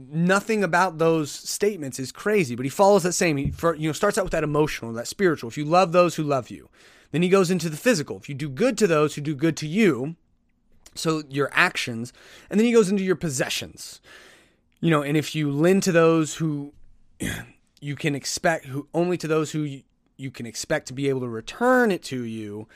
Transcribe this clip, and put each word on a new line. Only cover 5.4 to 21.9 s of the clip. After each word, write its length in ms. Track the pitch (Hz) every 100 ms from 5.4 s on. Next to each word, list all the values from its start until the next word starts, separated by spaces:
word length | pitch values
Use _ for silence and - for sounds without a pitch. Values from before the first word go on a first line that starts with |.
| 117
"If 80 | 127
you 80 | 147
love 280 | 175 185
those 220 | 175 175 -
who 80 |
love 280 | 151 135 117
you." 180 | 90 62 _ - _ _
Then 120 | 143
he 60 | 180
goes 200 | 190 175
into 200 | 185 165
the 60 | 151
physical. 420 | 247 208 139 98
"If 120 | -
you 60 | 139
do 140 | 151
good 280 | 131 240 214
to 100 | 208
those 280 | 156 151 -
who 60 |
do 120 | 147
good 240 | 143 165 156
to 100 | 156
you," 480 | 175 214 120 139 170 _ _ _ _ _ _ - -
so 260 | 165 160 147
your 200 | 139 135
actions, 600 | - 180 - - 113 120 - - - -
and 100 | 196
then 60 | 233
he 60 |
goes 180 | 233 190
into 140 | 202
your 120 | 190 170
possessions. 840 | 170 131 120 - 90 - - - _ - - - _ _ _ -
You 100 | 165
know, 120 | 156
"And 160 | 143 151
if 180 | 143 156
you 160 | 147
lend 320 | 139 165 190
to 80 | 190
those 440 | 165 165 165 151 -
who 380 | 160 147 143 - - - _ -
<clears throat> 640 | - - 113 _ _ _
you 140 | 143 139
can 200 | 160 139
expect, 500 | - - 180 160 139
who, 220 | 135 139
only 240 | 160 175 175
to 100 | 156
those 240 | 156 151
who 120 | 160
you, 200 | 151 139 _ _ _ -
you 160 | 135
can 140 | - 120
expect 420 | 110 - 156 -
to 60 |
be 160 | 127 139
able 120 | 131
to 80 | 123
return 640 | 113 113 - 240 254 240